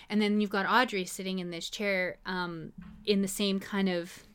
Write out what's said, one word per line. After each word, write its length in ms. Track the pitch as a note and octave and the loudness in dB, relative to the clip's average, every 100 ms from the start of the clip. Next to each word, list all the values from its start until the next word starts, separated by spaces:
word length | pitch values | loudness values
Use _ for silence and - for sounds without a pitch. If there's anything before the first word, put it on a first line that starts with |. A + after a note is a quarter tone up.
| - | -2
And 120 | G#3 | 2
then 200 | G#3 G#3 | 4 2
you've 100 | G3+ | 2
got 160 | G3+ F3+ | 0 4
Audrey 380 | G#3+ B3+ G3+ | 4 4 0
sitting 340 | F3+ - F#3+ F#3+ | -4 -6 -4 -4
in 120 | F3 | -4
this 200 | E3+ - | -6 -8
chair, 460 | - G3+ F#3+ F3+ - - | -4 0 0 0 -4 -4
um, 460 | F#3 F3 E3 D#3 - - - | -4 -4 -6 -10 -14 -16 -4
in 180 | - G3+ | 2 4
the 60 | G3 | 2
same 320 | - G3+ G3 | 0 2 0
kind 280 | F#3+ G3+ F#3+ | 0 2 2
of, 360 | F3 E3+ - - | 2 -2 -12 -20